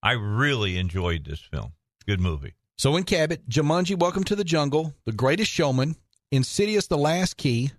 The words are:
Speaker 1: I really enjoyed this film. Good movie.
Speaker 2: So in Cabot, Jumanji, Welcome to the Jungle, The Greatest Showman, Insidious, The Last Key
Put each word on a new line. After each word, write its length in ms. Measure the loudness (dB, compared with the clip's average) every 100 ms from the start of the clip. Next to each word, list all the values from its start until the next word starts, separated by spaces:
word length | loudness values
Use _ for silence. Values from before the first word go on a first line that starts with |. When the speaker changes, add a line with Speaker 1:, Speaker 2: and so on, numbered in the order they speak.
Speaker 1:
I 80 | 0
really 640 | -2 0 2 2 2 0 0
enjoyed 480 | -2 -2 -2 -2 -6
this 140 | -12
film. 340 | -8 -10 -10 -16 _ _ -4
Good 140 | 0
movie. 320 | 0 -2 -8 -16 _ -2
Speaker 2:
So 180 | 0 2
in 60 |
Cabot, 460 | 0 0 0 -2 -2
Jumanji, 480 | 0 2 2 0 0
Welcome 260 | 0 0 -2
to 100 | -2
the 80 |
Jungle, 500 | 0 0 2 0 -2 -8 -8
The 60 |
Greatest 400 | 0 2 2 0
Showman, 440 | 0 0 2 0 -4 _ _ _
Insidious, 560 | 0 0 0 2 2 0
The 100 | 0
Last 380 | 2 2 -2 -2
Key 340 | 0 0 -2